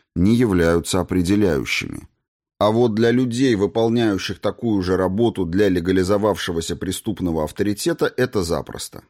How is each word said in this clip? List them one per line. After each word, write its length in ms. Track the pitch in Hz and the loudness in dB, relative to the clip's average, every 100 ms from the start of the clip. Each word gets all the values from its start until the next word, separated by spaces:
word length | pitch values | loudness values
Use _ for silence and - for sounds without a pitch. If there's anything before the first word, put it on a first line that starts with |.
| _ | _
не 220 | 85 95 120 | 0 2 4
являются 640 | 123 90 82 85 - 92 | 2 2 4 2 0 -4
определяющими. 1080 | 85 92 87 101 101 71 57 - 50 - - _ _ _ _ - | -2 -2 2 2 2 0 -2 -6 -6 -12 -16 _ _ _ _ -2
А 120 | 104 | 0
вот 220 | 113 123 | 2 2
для 180 | 107 117 | 2 2
людей, 440 | 123 127 117 135 104 | 2 0 0 0 2
выполняющих 840 | 98 113 113 117 117 95 - 98 | 0 0 0 2 0 0 -4 -6
такую 420 | 104 - 117 101 | -6 -4 -2 0
же 160 | 90 92 | 0 0
работу 480 | 92 98 117 - 85 | 0 2 0 0 -2
для 240 | 92 104 | 2 2
легализовавшегося 1040 | 90 87 92 90 101 107 92 - 82 82 85 | 2 0 0 2 2 2 0 -2 -6 -4 -6
преступного 680 | 92 92 - 101 90 80 78 | -6 -8 -8 -4 -2 -2 -4
авторитета, 680 | - 101 101 170 170 151 - | -4 -4 -2 -4 -2 -2 0
это 260 | 127 104 | -2 -2
запросто. 600 | 82 78 62 53 - - - | -2 -4 -6 -12 -14 -16 -20